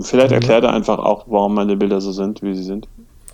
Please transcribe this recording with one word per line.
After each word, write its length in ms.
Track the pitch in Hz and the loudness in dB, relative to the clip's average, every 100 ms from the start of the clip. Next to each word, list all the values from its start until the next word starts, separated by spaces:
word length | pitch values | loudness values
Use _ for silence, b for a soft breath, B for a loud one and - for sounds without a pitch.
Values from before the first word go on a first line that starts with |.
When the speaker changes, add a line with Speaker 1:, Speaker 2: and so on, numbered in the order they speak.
Speaker 1:
Vielleicht 300 | - 127 131 | 0 2 4
Speaker 2:
Ja. 60 | 117 | 4
Speaker 1:
erklärt 260 | 120 113 | 2 4
er 100 | 117 | 2
einfach 280 | 113 104 107 | 0 0 0
auch, 240 | - 101 - | 0 -2 0
warum 280 | 104 104 | 0 2
meine 220 | 104 101 101 | 0 0 0
Bilder 240 | 101 98 | 0 0
so 120 | 98 | -4
sind, 300 | 95 98 107 | -6 -6 -6
wie 120 | 98 | -6
sie 80 | 95 | -6
sind. 240 | 92 101 - - - - - | -8 -10 -12 -20 -20 -20 -10